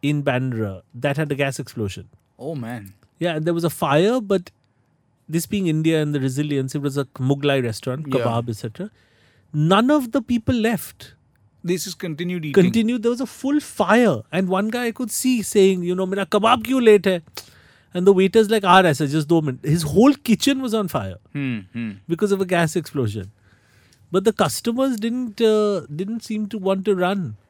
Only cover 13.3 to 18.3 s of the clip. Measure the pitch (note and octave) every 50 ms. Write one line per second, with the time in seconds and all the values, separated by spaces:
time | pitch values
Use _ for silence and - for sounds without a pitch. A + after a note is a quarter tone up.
13.3 | - - - C4+ C#4+ D4+ - - - - G#3 E3+ G3+ A#3 B3 A3 D3+ A2 - _
14.3 | - E3+ F#3+ F3+ F#3 F#3 G#3 A3 A3 A#3+ B3 A#3 A3 - B3+ G#3+ - - - B3+
15.3 | B3+ A#3 F#3+ - - G#3+ G3 G3 F#3+ F3+ F3 F3 F3+ F3+ F#3+ F#3 F#3+ G3 G3 -
16.3 | - G#3 G3 A3+ A#3+ A#3+ A3 A3+ C4 C4 B3 A3+ G#3+ G3+ E3+ G3 F#3 E3+ D#3 -
17.3 | _ - - - _ - _ _ _ _ _ _ _ F3+ F3+ F#3+ G3 F3+ F#3+ F#3+